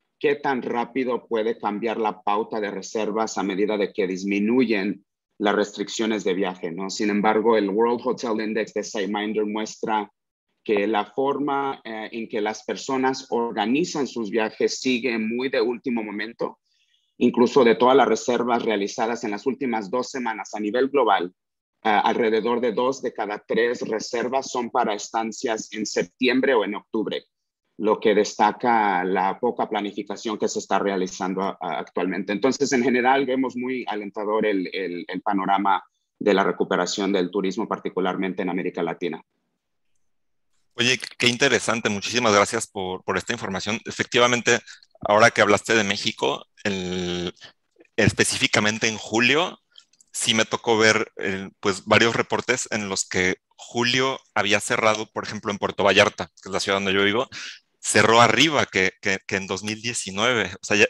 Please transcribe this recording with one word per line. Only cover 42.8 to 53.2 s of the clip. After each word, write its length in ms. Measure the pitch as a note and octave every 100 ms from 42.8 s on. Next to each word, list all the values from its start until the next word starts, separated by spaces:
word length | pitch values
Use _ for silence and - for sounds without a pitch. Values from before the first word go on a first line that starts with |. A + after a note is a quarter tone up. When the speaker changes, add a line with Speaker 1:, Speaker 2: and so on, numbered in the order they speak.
| F#2 F#2
Speaker 2:
por 140 | - F#2
esta 160 | -
información. 480 | A#2 G2 F#2+ G#2 A2+
Efectivamente, 720 | - - - A#2+ B2 A#2+ A#2+ A#2 - - _ _
ahora 300 | - G#2 A#2
que 100 | -
hablaste 340 | G2+ G2+ -
de 80 | A2+
México, 640 | G2 G2+ A2+ - B2+ C#3+ - _
el, 720 | G#2+ F#2+ F2+ F#2 F2 F2+ F2 - - _ _ _ _ -
específicamente 880 | G#2 - A2+ - C3+ A2+ G#2 A2 A#2
en 100 | G#2+
julio, 600 | - A2 A#2+ D3 F#3 - _ _ _ _ _
sí 220 | - -
me 100 | A2+
tocó 340 | A2 G#2 - A2
ver, 320 | A2 G#2+ - -
eh, 320 | G2 F#2+ G2 -
pues, 260 | G2+ F#2
varios 300 | - G#2+ A#2
reportes 540 | A2+ G#2 G#2+ - B2+ -
en 180 | G#2+ G2+
los 200 | F#2+ -
que 280 | G2